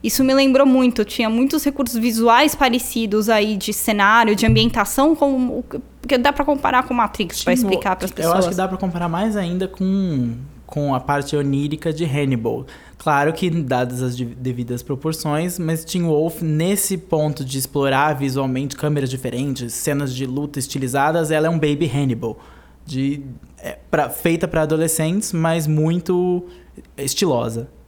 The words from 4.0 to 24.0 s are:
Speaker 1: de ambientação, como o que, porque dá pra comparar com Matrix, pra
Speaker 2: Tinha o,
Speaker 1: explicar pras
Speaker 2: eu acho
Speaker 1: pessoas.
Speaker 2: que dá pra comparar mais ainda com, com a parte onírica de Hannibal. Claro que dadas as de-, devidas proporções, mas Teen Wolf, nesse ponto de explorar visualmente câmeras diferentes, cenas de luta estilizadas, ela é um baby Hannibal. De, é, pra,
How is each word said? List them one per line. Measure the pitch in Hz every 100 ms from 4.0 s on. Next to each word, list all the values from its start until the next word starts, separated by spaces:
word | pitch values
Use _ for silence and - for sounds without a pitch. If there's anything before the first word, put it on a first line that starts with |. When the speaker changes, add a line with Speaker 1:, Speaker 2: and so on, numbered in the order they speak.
| 196 226 220
Speaker 1:
de | 208
ambientação, | 220 220 226 233 202 - 294
como | 311 277 262 247 220
o |
que, | - - - -
porque | - 254
dá | 262
pra | 285
comparar | 294 285 - 247
com | 262
Matrix, | 240 214 - 185 -
pra | -
Speaker 2:
Tinha | 247
o, | 214
Speaker 1:
explicar | 185 202
pras | 185 190
Speaker 2:
eu | -
acho | 160
Speaker 1:
pessoas. | 180 180
Speaker 2:
que | 180
dá | 185
pra | 185
comparar | 190 175 175
mais | 165 220 208
ainda | 175 180 185
com, | - 185 196 185 143 120 117 139 - -
com | 151 143
a | 131
parte | - 143 139 147
onírica | 139 139 143 156 165
de | 151
Hannibal. | 170 143 139 123 113 113 131 - - -
Claro | - 143 147
que | 160 185
dadas | 165 135 127 123 123
as | 127 123
de-, |
devidas | 120 120 127 123 120 123
proporções, | - 135 156 160 156 147 175 180
mas | 160 160
Teen | 165 185
Wolf, | 170 151 165 165
nesse | 160 151 170 196 - 185
ponto | - 160 151 139
de | 131 135
explorar | 127 143 139 135 151
visualmente | 139 139 131 131 127 143
câmeras | - 151 147 135
diferentes, | 131 127 117 143 123 120
cenas | - - 143 139
de | 127 135
luta | 131 143 143
estilizadas, | 127 143 131 139 143 165 160
ela | 156 160
é |
um | 165
baby | 147 147 156
Hannibal. | 139 135 113 117 110 - - - -
De, | - 127 139 143 135 120 - -
é, | - 69 -
pra, | 156